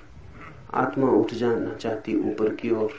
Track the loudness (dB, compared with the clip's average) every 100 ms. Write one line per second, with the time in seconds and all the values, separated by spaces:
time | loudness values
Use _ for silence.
0 | -18 -18 -18 -16 -16 -16 -6 -2 0 2
1 | 4 6 4 2 2 2 0 -4 -4 -4
2 | -2 0 0 0 0 0 0 2 0